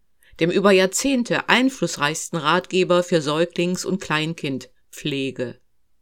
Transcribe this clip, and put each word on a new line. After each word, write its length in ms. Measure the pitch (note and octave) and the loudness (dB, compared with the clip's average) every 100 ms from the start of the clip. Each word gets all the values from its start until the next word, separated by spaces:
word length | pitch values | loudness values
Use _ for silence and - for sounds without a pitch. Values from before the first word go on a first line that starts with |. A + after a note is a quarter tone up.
| _ _ _ - | _ _ _ -2
dem 100 | E3 | 0
über 220 | F3 G3 | 2 4
Jahrzehnte 760 | F#3+ F#3 - C#4 C4 A#3+ D#3+ - | 4 4 0 0 0 0 -2 2
einflussreichsten 920 | G3 C4 - E3+ - D3 D#3 - E3+ | 4 2 0 -4 -2 -2 -2 -6 -4
Ratgeber 640 | D3 F3 - F3 F3 F3 | 0 0 0 0 2 2
für 180 | F3 E3+ | 2 0
Säuglings- 640 | C#3+ D3+ E3+ - F3 F3+ - | 0 0 0 0 -2 -2 -4
und 160 | F#3+ | -4
Kleinkindpflege. 1600 | - D3+ D#3 E3 D3+ C3 - _ _ - D#3 C#3 C3+ B2+ B2 - _ _ _ _ | -2 -2 -2 -4 -6 -6 -10 _ _ -10 -6 -4 -4 -4 -8 -10 _ _ _ _